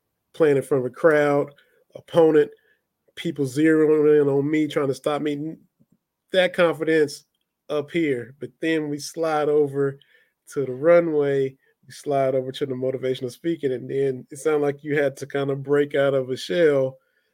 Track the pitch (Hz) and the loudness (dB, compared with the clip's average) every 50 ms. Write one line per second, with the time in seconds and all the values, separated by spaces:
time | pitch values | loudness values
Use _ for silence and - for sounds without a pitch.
0 | _ _ _ _ _ _ _ - 165 147 143 135 127 - 147 135 123 123 123 - | _ _ _ _ _ _ _ 0 2 2 2 2 0 0 -2 -2 -2 -4 -6 2
1 | - 170 151 151 147 147 143 143 143 143 - _ _ _ _ _ _ _ _ - | 2 4 4 4 4 2 2 0 0 -4 -8 _ _ _ _ _ _ _ _ -20
2 | - - - 170 165 160 156 151 147 143 - _ _ _ _ _ _ _ _ _ | -20 -2 2 4 4 6 6 4 2 2 -2 _ _ _ _ _ _ _ _ _
3 | _ _ _ - - 170 143 139 143 131 120 143 156 160 160 156 156 147 156 156 | _ _ _ -10 -8 -8 -4 -4 -6 -4 -2 0 2 4 4 4 4 4 4 4
4 | 147 151 151 151 143 143 139 139 139 147 156 156 156 143 - 165 143 135 131 - | 4 4 4 4 4 4 2 0 0 0 0 0 -2 0 -2 -2 -2 -2 -4 -4
5 | - 156 147 139 147 151 147 143 151 160 165 - _ _ _ _ _ _ _ _ | -4 -4 -4 -2 -4 -4 -6 -6 -8 -10 -12 -14 _ _ _ _ _ _ _ _
6 | _ _ _ _ _ _ - 185 180 180 180 - 175 165 151 147 160 156 160 160 | _ _ _ _ _ _ 0 0 0 2 2 2 2 2 2 -2 -2 0 2 2
7 | 151 143 - - _ _ _ _ _ _ _ _ _ _ 151 151 139 143 - 175 | 2 0 -2 -10 _ _ _ _ _ _ _ _ _ _ -6 -6 -6 -4 -2 -2
8 | 165 147 135 120 117 110 135 _ - - - _ - 160 160 156 151 147 147 147 | 0 0 -2 -4 -6 -12 -14 _ -16 -16 -12 _ -4 -2 -2 -2 -2 -4 -8 -8
9 | 143 - - 165 160 160 156 151 147 147 147 151 147 139 135 139 139 139 139 139 | -10 -12 -8 -6 -4 -2 -2 0 0 2 2 2 2 0 0 -2 -2 -2 -4 -8
10 | _ _ _ _ _ _ _ _ _ - - 147 135 127 123 127 143 165 175 175 | _ _ _ _ _ _ _ _ _ -10 -6 -6 -6 -6 -6 0 2 4 6 6
11 | 170 165 156 147 147 143 139 139 135 131 135 _ _ _ _ _ _ - 127 - | 4 2 0 0 0 0 0 0 -2 -2 -6 _ _ _ _ _ _ -20 -20 -14
12 | - 147 143 139 135 135 131 131 127 131 131 - 147 131 127 127 127 131 131 127 | -6 -4 -2 0 0 0 0 -2 -4 -4 -8 -8 -6 -6 -6 -4 -4 -4 -4 -4
13 | 123 131 131 127 131 123 120 - - 170 170 156 143 135 127 120 131 131 135 135 | -4 -4 -4 -4 -6 -10 -10 -8 -6 -6 -6 -4 -4 -4 -4 -4 -8 -8 -4 -2
14 | 139 139 131 123 131 _ 151 143 - 156 156 147 143 143 143 143 147 151 143 151 | -2 -2 -4 -6 -10 _ -18 -6 -2 -2 0 0 0 -2 -4 -6 -6 -4 -2 0
15 | 143 139 139 - 135 135 - 143 139 139 139 143 139 139 147 143 147 143 143 143 | 0 -2 -2 -6 -14 -8 -6 -4 -4 -4 -4 -6 -2 0 0 2 2 0 0 0
16 | 139 139 139 135 131 123 131 120 - - 180 175 170 151 143 139 131 131 131 _ | 0 2 2 0 -2 -4 -6 -8 -6 -4 0 2 2 4 4 2 0 -2 -4 _
17 | _ _ _ _ _ _ | _ _ _ _ _ _